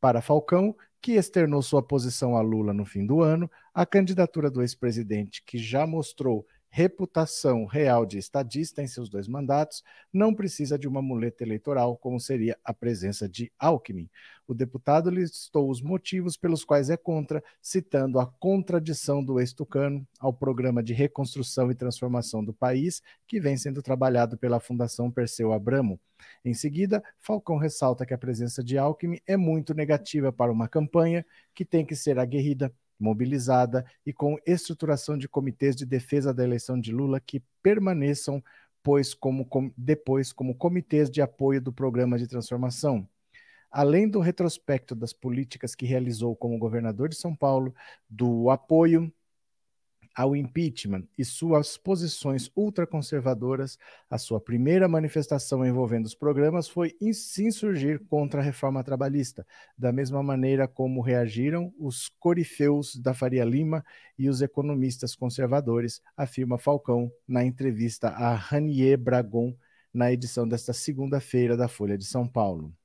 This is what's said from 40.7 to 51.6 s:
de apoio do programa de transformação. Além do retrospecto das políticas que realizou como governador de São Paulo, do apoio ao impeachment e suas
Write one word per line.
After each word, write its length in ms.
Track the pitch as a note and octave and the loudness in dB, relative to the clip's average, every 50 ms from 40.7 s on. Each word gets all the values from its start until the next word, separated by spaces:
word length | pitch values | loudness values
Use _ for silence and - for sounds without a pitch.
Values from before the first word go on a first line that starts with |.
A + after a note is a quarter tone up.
| F3+ F3+ E3 _ - D3+ D3+ C3+ | 0 0 -2 _ 2 2 2 2
de 100 | B2 D3+ | 2 0
apoio 400 | C#3+ C3 - _ C3+ C3+ C#3 C3+ | 0 0 0 _ 0 2 2 2
do 120 | B2+ C3 B2 | -2 -4 -6
programa 440 | - C3+ C3 A#2+ A#2+ B2 B2 B2 | -2 -2 -2 0 2 2 2 2
de 120 | A#2+ B2 A#2+ | 0 -2 -4
transformação. 800 | B2 B2 A2+ - B2 A#2+ B2 B2+ B2 - - D3 C3+ A2 F#2 - _ _ _ _ _ - - _ - _ _ _ | -6 -8 -8 -6 -4 -4 -4 -4 -4 -2 0 0 0 0 -2 -6 _ _ _ _ _ -20 -20 _ -20 _ _ _
Além 400 | - - C#3+ C#3+ D3+ F3+ G#3 A3 | 0 2 4 6 6 6 4 4
do 120 | G3+ G#3+ | 2 2
retrospecto 760 | E3+ E3 F3+ - F3 E3+ D#3+ - _ - C#3+ C3 B2+ - C3 | 2 2 2 2 0 -2 -2 -4 _ -2 -2 -2 -2 -6 -8
das 180 | A2+ A#2 A#2 - | -8 -8 -8 -10
políticas 600 | _ - C3 A#2+ B2 C3+ B2+ - - - A#2+ - | _ -6 -4 -2 -2 -4 -6 -8 -12 -10 -10 -8
que 100 | _ B2+ | _ -4
realizou 520 | A#2+ C3 B2+ B2+ B2 A#2 G#2+ A2+ A#2+ A2+ | 0 0 0 0 0 -2 -2 -2 -2 -2
como 200 | - - A#2+ A#2 | -2 -2 -4 -2
governador 520 | A2+ G#2+ A2+ G#2+ A#2 A#2 A2+ G#2+ G2+ C3 D#3+ | 0 -2 -2 -2 0 -2 -2 -2 -2 -4 -4
de 80 | D#3+ | -4
São 180 | - - F3 E3 | -6 -6 -6 -4
Paulo, 400 | D3 - C#3 C3+ C3 C3 C3 B2+ _ - - - _ _ _ | 0 2 2 2 2 0 -2 -6 _ -20 -20 -20 _ _ _
do 400 | A2 G#2+ B2 B2 A#2+ A#2 A#2 B2 | -4 0 0 2 2 4 4 4
apoio 640 | C3 C3+ _ _ D#3+ D#3+ E3 E3 E3 E3 E3+ E3 - _ _ _ _ _ _ _ _ _ _ _ _ _ _ _ _ _ _ - _ | 4 4 _ _ 6 6 8 8 6 4 4 2 -8 _ _ _ _ _ _ _ _ _ _ _ _ _ _ _ _ _ _ -20 _
ao 220 | - B2 C#3 C#3+ | -2 0 0 2
impeachment 680 | C#3+ C#3+ B2+ - D#3+ E3+ D#3+ A#2+ - - G#2 G2 F#2+ F2+ - _ | 0 -2 -4 -2 -2 -2 -2 -2 -6 -6 -4 -4 -4 -6 -10 _
e 80 | - C3 | -6 -6
suas 540 | A#2+ - - - E3 E3 D3+ | -6 -4 -6 0 4 4 4